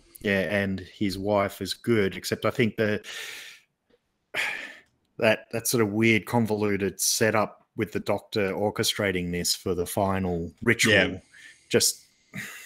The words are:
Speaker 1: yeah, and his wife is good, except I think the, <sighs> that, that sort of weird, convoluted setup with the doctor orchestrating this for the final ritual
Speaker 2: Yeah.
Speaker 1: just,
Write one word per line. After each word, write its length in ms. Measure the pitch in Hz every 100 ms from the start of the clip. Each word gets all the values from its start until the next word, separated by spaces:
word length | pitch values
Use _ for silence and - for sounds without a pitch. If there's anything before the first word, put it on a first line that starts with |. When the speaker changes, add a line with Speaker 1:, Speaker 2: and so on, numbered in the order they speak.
| _ -
Speaker 1:
yeah, 180 | 107 98
and 380 | 85 101 98 92
his 380 | 87 - 104 92
wife 420 | 98 104 98 -
is 120 | 95 -
good, 400 | - 113 95 90
except 280 | - 110 110
I 40 |
think 260 | - 113 -
the, 260 | 107 104 - - - - - - _ _ _ _ _ _ _
<sighs> 60 | - - - - - _ _ _ -
that, 280 | 110 - -
that 160 | 113 -
sort 160 | 123
of 80 | 104
weird, 340 | 104 113 110 -
convoluted 760 | 120 110 107 107 98 98 -
setup 640 | - - 110 107 98 - _ -
with 160 | 104
the 80 | 104
doctor 540 | 110 101 - 110 95
orchestrating 760 | 87 104 - 110 - 101 92 87
this 240 | 87 85 -
for 200 | 95 87
the 100 | 87
final 640 | - 98 95 92 87 85 -
ritual 300 | 113 117 110
Speaker 2:
Yeah. 240 | 104 92 - - - - - -
Speaker 1:
just, 340 | 117 - - _ _ _ - - -